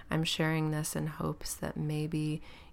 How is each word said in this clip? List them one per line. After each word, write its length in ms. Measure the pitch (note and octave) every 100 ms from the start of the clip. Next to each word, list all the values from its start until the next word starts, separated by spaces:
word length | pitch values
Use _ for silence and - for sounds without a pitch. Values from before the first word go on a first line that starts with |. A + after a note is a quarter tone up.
| -
I'm 120 | D#3+
sharing 460 | D#3+ - D#3 D#3+ D#3
this 240 | D3+ D#3
in 140 | D#3 D#3
hopes 460 | D3+ D#3 D3+ -
that 220 | - - -
maybe 640 | D3+ D3+ D3+ D#3 D3+ D#3 - - -